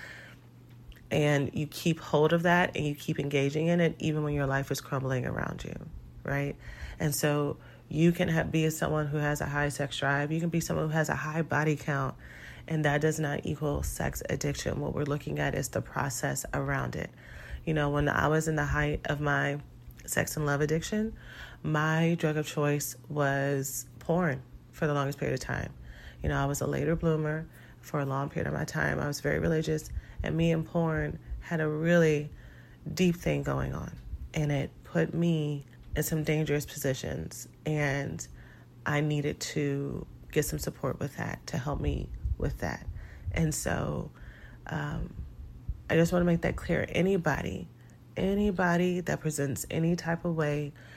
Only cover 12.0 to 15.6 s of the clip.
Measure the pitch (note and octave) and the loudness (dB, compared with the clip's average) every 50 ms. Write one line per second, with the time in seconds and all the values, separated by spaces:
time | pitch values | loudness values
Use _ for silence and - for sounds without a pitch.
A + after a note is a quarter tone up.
12 | C3+ C3 - - - - - - - - - - - - D#3+ D#3 D3 D3 C#3+ D3 | 0 -2 -4 -8 -14 -16 -16 -16 -16 -16 -16 -14 -8 -4 -2 2 2 4 4 4
13 | D3+ D#3 D3+ D#3 D#3 C#3+ C#3+ - - - D3+ - D3+ D3 D3 C#3+ - - - - | 4 2 2 2 -2 -2 -2 -4 -4 -4 -4 -2 -2 -2 0 0 -2 -2 -2 -2
14 | - - - - - - - C#3 - D3 - - - - - - D3 - - C#3+ | -4 -4 -4 -4 -4 -4 -4 0 0 -2 -2 -2 -2 -2 -2 -2 -2 -2 -2 -2
15 | D3 C#3 C#3+ D3 - D3+ D3 D3 D3 C#3+ C#3 C#3+ | 0 0 -2 -2 -2 -4 -2 0 0 0 0 -2